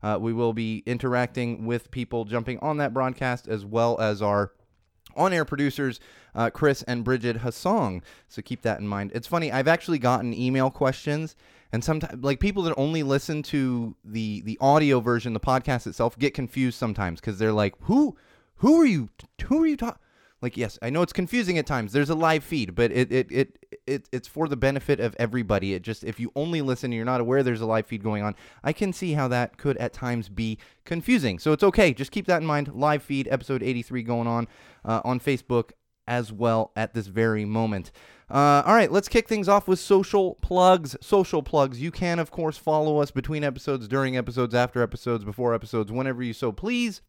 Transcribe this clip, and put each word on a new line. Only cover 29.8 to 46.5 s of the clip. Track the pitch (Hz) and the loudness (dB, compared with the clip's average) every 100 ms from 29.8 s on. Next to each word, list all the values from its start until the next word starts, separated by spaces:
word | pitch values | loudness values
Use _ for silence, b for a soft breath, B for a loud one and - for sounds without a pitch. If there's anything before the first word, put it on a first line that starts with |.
| 120 | -4
times | - 127 120 98 | -6 -6 -6 -6
be | 101 113 110 b b - | -4 -4 -4 b b -8
confusing. | 170 196 247 135 90 | -6 0 2 2 -2
So | - | 2
it's | 151 | 4
okay. | 202 185 190 | 4 6 4
Just | 123 135 | 4 -4
keep | - 185 | -6 0
that | 175 | 0
in | 160 | 2
mind. | 147 143 | -2 -2
Live | 123 147 147 | 0 0 0
feed, | - 139 135 | -2 -4 -2
episode | 131 - 131 | -4 -2 -4
eighty-three | 110 123 117 127 | -2 -4 -4 -8
going | 117 120 117 | -4 -2 0
on, | 117 117 B B B - | -2 -4 B B B -4
uh, | 113 | -2
on | - 127 | 0 -2
Facebook | 135 131 - 123 113 - _ _ - | 0 -2 0 -2 -2 -10 _ _ -6
as | 123 110 | -4 -4
well | 107 117 113 110 - | -2 0 2 0 -4
at | 110 | -4
this | 117 101 | -4 -6
very | 95 113 110 | 0 2 2
moment. | 104 110 113 101 87 B B B B | -2 -2 0 -2 -6 B B B B
Uh, | 135 143 143 | 2 6 6
all | - 220 | 6 6
right, | 185 | 6
let's | 175 202 | 2 4
kick | 240 226 | 2 2
things | 220 185 | -2 4
off | 202 190 | 4 4
with | 185 | -2
social | - 196 190 208 185 - | 4 4 4 2 0 -2
plugs. | - 180 185 185 147 - | -2 6 8 6 4 -12
Social | - 202 185 165 | 2 2 4 0
plugs. | 139 156 135 123 | 0 2 2 0
You | 156 | -8
can, | - 180 170 | -4 -2 0
of | 165 | -2
course, | - 160 151 | -4 -4 -4
follow | - 156 156 151 | 0 2 2 2
us | 147 | 0
between | - 127 156 | -2 -4 -2
episodes, | 147 127 - 139 107 | -2 -4 -4 -4 -2
during | 131 135 127 | 0 0 0
episodes, | 120 120 123 | -2 -2 0
after | 120 123 - | 2 2 2
episodes, | 117 - - 117 | -2 -2 -4 -4
before | 101 101 123 117 | -4 -2 0 0
episodes, | 113 117 104 | -2 -4 -2
whenever | 117 135 123 | -2 -4 -4
you | 123 | -6
so | 113 123 | -4 -6